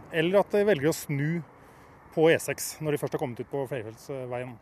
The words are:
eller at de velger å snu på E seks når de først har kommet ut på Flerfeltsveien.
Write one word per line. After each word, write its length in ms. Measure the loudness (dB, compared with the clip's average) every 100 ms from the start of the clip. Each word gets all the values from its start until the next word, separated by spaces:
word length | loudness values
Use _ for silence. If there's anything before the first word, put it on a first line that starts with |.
| -6
eller 260 | 0 4 4
at 120 | 4
de 120 | 2
velger 260 | 4 4 2
å 40 |
snu 480 | 0 -4 -2 -2 -4 -6 -16 -20 -20 -20 -20 -8
på 160 | 4 6
E 60 | 6
seks 380 | 2 -6 -8 -6
når 80 | -4
de 80 | -2
først 140 | -4
har 60 | -4
kommet 160 | -6 -6
ut 100 | -8
på 180 | -6 -4
Flerfeltsveien. 840 | -6 -8 -14 -12 -10 -8 -8 -8 -12